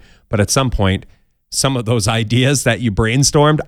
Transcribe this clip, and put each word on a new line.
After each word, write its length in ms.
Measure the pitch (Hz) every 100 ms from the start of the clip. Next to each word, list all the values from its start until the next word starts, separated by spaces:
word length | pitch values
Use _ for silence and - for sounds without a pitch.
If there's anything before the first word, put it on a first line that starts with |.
| - _ -
but 100 | 107
at 120 | 101
some 180 | - 131
point, 380 | - 98 95 - _ _ _ _
some 260 | - 135
of 120 | 131 113
those 200 | 123 98
ideas 580 | 113 107 131 127 143
that 160 | 127 101
you 120 | 120
brainstormed 680 | 95 110 127 139 151 147 151